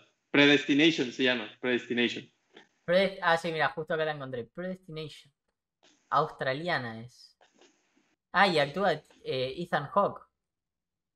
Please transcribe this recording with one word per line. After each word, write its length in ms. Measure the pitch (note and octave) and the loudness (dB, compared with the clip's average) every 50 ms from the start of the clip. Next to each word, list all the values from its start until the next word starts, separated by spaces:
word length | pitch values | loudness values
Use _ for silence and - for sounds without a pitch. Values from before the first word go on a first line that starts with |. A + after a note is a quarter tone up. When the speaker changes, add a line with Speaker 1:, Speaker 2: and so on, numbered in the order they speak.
| - _ _ _ _ _ | -20 _ _ _ _ _
Speaker 1:
Predestination 800 | - C#3+ C#3+ C#3+ D3 C#3 - - C#3+ C#3+ D#3 E3 - - C3+ A#2+ A2+ | 4 6 6 8 6 4 4 2 2 4 4 4 4 2 -2 -4 -2
se 120 | - C3 | 0 0
llama, 240 | B2+ B2+ A#2+ G#2+ G#2 - _ | 0 0 0 -4 -8 -12 _
Predestination. 720 | - B2+ B2 A2+ - - B2 A#2+ A#2+ A2 - - - - _ _ _ _ - - - _ _ _ _ | -2 -2 -2 -2 -2 -2 -2 0 0 0 -2 -4 -12 -14 _ _ _ _ -20 -20 -20 _ _ _ _
Speaker 2:
Prede-, 340 | - F3 F#3 G3 F#3+ F#3+ F#3+ F3+ | 0 2 2 2 0 -2 -2 0
ah, 160 | E3+ E3 E3 | 2 2 2
sí, 120 | - E3+ D#3+ | 0 -2 -2
mira, 160 | D#3 C#3+ C3 | 0 -2 -2
justo 240 | - E3 D3+ - E3+ | -2 -4 -6 -4 -4
acá 100 | D#3 D#3 | -2 -2
la 80 | D#3 D3+ | -4 -4
encontré. 320 | C#3+ C3+ C3 C3 A#2+ A2+ | -6 -10 -10 -10 -10 -10
Predestination. 880 | - _ F3 F3+ F#3 F#3 F#3 _ - D#3 D#3 D#3+ C#3+ - - - _ _ _ _ _ _ _ _ _ _ _ _ _ _ _ _ - | -12 _ -12 -10 -10 -10 -12 _ -14 -12 -12 -12 -12 -14 -18 -20 _ _ _ _ _ _ _ _ _ _ _ _ _ _ _ _ -2
Australiana 880 | - C#3 D#3 D3+ - - C#3+ C3+ C3 D3 E3+ F3 D#3+ C3+ B2 A#2 A2+ A2+ | 0 0 0 0 -2 -4 -4 -4 -4 -2 -2 -2 -2 -2 -4 -6 -10 -12
es. 380 | A#2+ B2 - - - - _ _ _ _ _ _ - _ _ _ _ _ _ _ _ _ _ _ _ _ - | -14 -16 -20 -20 -20 -20 _ _ _ _ _ _ -20 _ _ _ _ _ _ _ _ _ _ _ _ _ 2
Ah, 140 | F3 G3+ G3 | 4 4 4
y 100 | E3+ D3+ | 4 2
actúa, 340 | C#3 C#3+ D3+ F#3 G3+ F#3+ D#3 D3 - _ _ _ - | 2 0 0 -2 0 0 0 -2 -4 _ _ _ -8
eh, 300 | D#3+ C#3 C3 B2+ C3 C3+ - | -6 -4 -4 -4 -4 -6 -8
Ethan 280 | F3 - - D3+ C#3+ - | -6 -4 -4 -4 -4 -2
Hawke. 380 | - G3+ G3 D3 B2+ - - _ _ _ _ _ _ _ _ _ _ _ _ _ _ _ _ _ _ | 0 0 0 0 -2 -6 -16 _ _ _ _ _ _ _ _ _ _ _ _ _ _ _ _ _ _